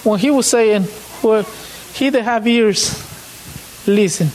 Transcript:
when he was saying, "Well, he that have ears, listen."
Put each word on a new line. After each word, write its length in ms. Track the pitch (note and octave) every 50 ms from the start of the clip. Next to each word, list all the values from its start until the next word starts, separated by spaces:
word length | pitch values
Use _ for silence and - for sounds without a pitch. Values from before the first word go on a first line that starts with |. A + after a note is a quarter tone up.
| -
when 160 | A3+ G#3+ G3
he 120 | F#3 C#4
was 160 | D4 C4+ A#3 -
saying, 400 | - A#3+ A3+ A3 G#3 G#3 F#3+ - - - - - - -
"Well, 240 | - A3+ A3 G#3+ G3+ - - - - - - - - - -
he 160 | - C#4 C#4
that 140 | C4+ C4 A3
have 240 | A3+ A#3+ A3+ G#3 A#3
ears, 480 | A#3 A#3 A3+ G#3+ F#3+ - - - - - - - - - - - - - - - - - - - - - -
listen." 460 | - G3+ G#3 G#3+ F#3 D#3 - F3 D3+